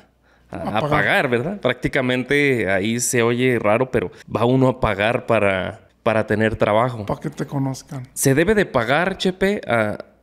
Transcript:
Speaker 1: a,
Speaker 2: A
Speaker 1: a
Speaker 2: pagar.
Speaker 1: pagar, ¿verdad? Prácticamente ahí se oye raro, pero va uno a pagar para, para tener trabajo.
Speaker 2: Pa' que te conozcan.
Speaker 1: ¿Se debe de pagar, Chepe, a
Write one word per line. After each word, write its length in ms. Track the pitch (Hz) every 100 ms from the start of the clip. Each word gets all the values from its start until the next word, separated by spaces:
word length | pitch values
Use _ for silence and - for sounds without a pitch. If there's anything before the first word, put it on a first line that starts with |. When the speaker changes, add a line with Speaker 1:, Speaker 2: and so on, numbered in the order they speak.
| - _ _ _ -
Speaker 1:
a, 60 | -
Speaker 2:
A 20 |
Speaker 1:
a 240 | - 107
Speaker 2:
pagar. 80 | 143
Speaker 1:
pagar, 400 | 147 101 190 143
¿verdad? 300 | 120 143 202
Prácticamente 1080 | 123 123 143 143 127 127 123 143 143 123 92
ahí 280 | 98 107 117
se 220 | 120 123
oye 380 | 117 120 131 117
raro, 320 | 104 110 127
pero 200 | 120 92 - -
va 120 | 107 120
uno 220 | 131 127
a 100 | -
pagar 460 | 113 98 107 123 120
para, 600 | 113 101 95 90 101 _ _
para 240 | 117 110 104
tener 300 | 107 110 113
trabajo. 500 | 110 104 127 117 104
Speaker 2:
Pa' 140 | 147
que 100 | 156
te 160 | - 143
conozcan. 640 | 143 135 131 - 139 120
Speaker 1:
¿Se 200 | - 135 135
debe 200 | 175 214
de 100 | 214
pagar, 520 | 127 113 143 185 185
Chepe, 440 | 190 185 190 208 -
a 300 | 117 107 95 - _